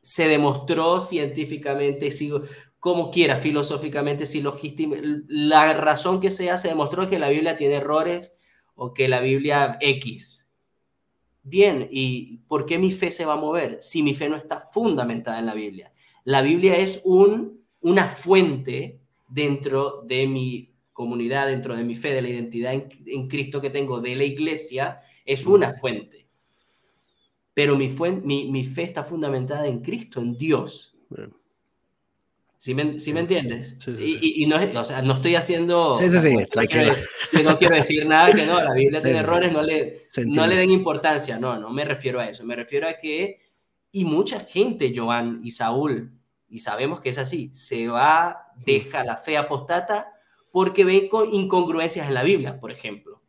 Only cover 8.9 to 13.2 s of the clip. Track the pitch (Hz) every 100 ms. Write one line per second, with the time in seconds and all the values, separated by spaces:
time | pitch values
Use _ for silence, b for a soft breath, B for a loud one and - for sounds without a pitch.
8.9 | 127 131 127 131 135 147 143 139 - 143
9.9 | 135 117 - - - _ _ _ _ _
10.9 | _ _ _ _ _ 135 175 202 143 113
11.9 | 135 131 127 - 117 _ 151 135 170 185
12.9 | 185 175 -